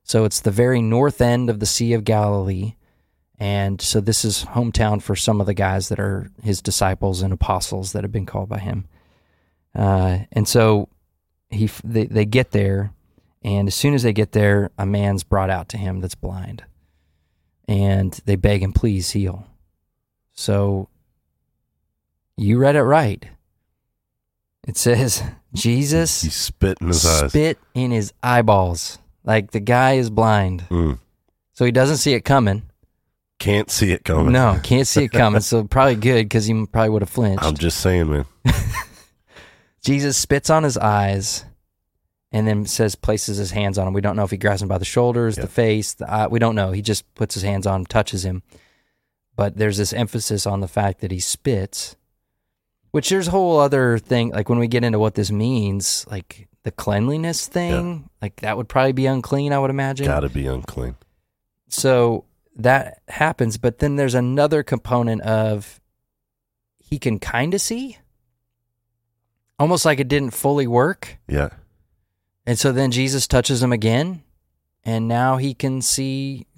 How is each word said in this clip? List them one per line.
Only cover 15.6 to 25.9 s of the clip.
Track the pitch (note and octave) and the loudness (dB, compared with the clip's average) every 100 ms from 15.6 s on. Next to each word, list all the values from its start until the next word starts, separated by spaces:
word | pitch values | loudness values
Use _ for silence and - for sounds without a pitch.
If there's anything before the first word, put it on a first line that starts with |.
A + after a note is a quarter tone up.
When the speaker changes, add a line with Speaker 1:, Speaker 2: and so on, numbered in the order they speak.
| F2 | -6
Speaker 1:
to | G#2+ | -8
him | G2 F#2+ | -6 -6
that's | F#2 - | -8 -8
blind. | F#2 F#2 F#2+ G#2 - _ _ _ _ _ _ _ _ _ - | -10 -10 -10 -14 -18 _ _ _ _ _ _ _ _ _ -2
And | G2+ G2 G2 F#2+ - - | 0 2 2 0 -4 -2
they | F#2+ | 0
beg | G#2 G2+ | 2 2
him, | F#2+ | 0
"Please | - A#2 G2 F2+ | 0 0 0 -2
heal." | G2+ F#2+ F#2 - _ _ _ _ _ _ _ _ | -2 -2 -4 -12 _ _ _ _ _ _ _ _
So | - - G2+ G2+ G2 G2 _ _ _ _ _ _ _ _ _ _ _ _ _ _ - | -8 -2 0 0 -2 -6 _ _ _ _ _ _ _ _ _ _ _ _ _ _ -4
you | G#2 B2 | 2 4
read | C#3 D3 | 4 4
it | |
right. | B2 D#3 B2 F#2+ - - _ _ _ _ _ _ _ _ _ _ _ _ - | 4 4 2 -2 -10 -20 _ _ _ _ _ _ _ _ _ _ _ _ -10
It | G#2+ | -2
says, | A#2+ A#2 C3 - - - _ | 2 4 2 -2 -6 -12 _
Jesus | G2 A2+ B2 C#3+ | -2 0 2 2